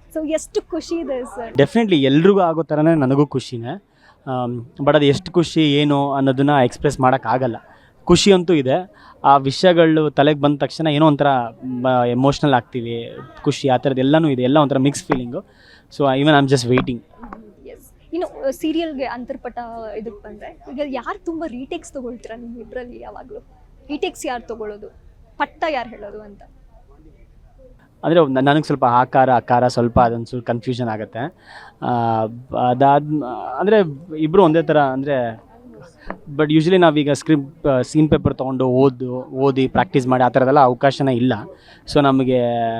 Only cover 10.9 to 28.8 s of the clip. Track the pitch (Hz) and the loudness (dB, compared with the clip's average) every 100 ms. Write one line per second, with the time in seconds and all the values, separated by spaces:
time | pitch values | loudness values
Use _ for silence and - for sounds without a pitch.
10.9 | 147 156 143 143 135 117 - 127 123 127 | 2 4 4 2 0 -2 -8 -10 -4 0
11.9 | 127 123 120 139 143 151 127 - 127 117 | 2 2 2 0 0 0 0 -2 -8 -8
12.9 | 117 117 135 131 - - 135 139 123 139 | -8 -10 -14 -18 -8 -4 -2 0 0 0
13.9 | 131 131 156 160 127 127 151 139 131 135 | 0 2 2 2 0 2 2 2 2 0
14.9 | 143 - 127 120 143 - _ _ - _ | -2 -4 -6 -6 -12 -14 _ _ -20 _
15.9 | - 139 131 147 143 139 135 120 127 - | -2 0 2 4 4 4 0 2 0 0
16.9 | 120 - - - - - _ - - - | -8 -12 -20 -20 -20 -20 _ -20 -20 -20
17.9 | _ _ 330 339 - 262 - 311 320 330 | _ _ -8 -8 -6 -6 -4 -4 -2 -4
18.9 | 269 254 240 240 269 247 226 233 233 220 | -6 -8 -8 -12 -12 -12 -12 -12 -12 -12
19.9 | 214 202 208 214 214 233 339 - 269 294 | -12 -12 -14 -18 -18 -20 -20 -14 -8 -8
20.9 | 262 302 392 - 330 320 240 262 339 - | -8 -8 -10 -10 -8 -8 -10 -10 -12 -12
21.9 | 285 240 247 - 226 233 240 220 247 247 | -14 -12 -14 -16 -16 -16 -16 -14 -14 -14
22.9 | 226 233 208 262 - - - - - - | -16 -18 -18 -18 -20 -20 -20 -20 -20 -12
23.9 | 294 370 - 294 247 - 226 214 208 214 | -8 -8 -8 -8 -10 -10 -12 -12 -12 -18
24.9 | - - - - - 285 - 330 277 233 | -20 -20 -20 -16 -8 -8 -4 -4 -4 -6
25.9 | 208 208 208 214 202 - - - - - | -12 -16 -16 -18 -20 -20 -20 -20 -20 -20
26.9 | - 311 - - _ - - - - _ | -20 -20 -20 -20 _ -20 -20 -20 -20 _
27.9 | _ - 170 147 131 139 147 147 143 | _ 0 2 2 2 2 2 0 0